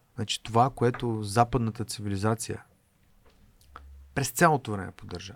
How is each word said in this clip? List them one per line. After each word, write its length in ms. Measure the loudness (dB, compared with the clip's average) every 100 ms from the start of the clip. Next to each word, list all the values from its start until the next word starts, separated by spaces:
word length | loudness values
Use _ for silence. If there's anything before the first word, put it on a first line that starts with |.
| _
Значи 280 | -8 -6 -6
това, 280 | 0 4 4
което 520 | 4 0 2 -2 -2
западната 640 | 0 4 4 2 0 -4
цивилизация 760 | -6 -6 -4 0 0 0 -4 -10 -12 _ _ _ _ _ -20 _ -20 _ -20 -20 -20 -20 -10
през 160 | -4 -2
цялото 420 | 4 4 4 -2
време 200 | -6 -8
поддържа. 420 | -12 -12 -12 -12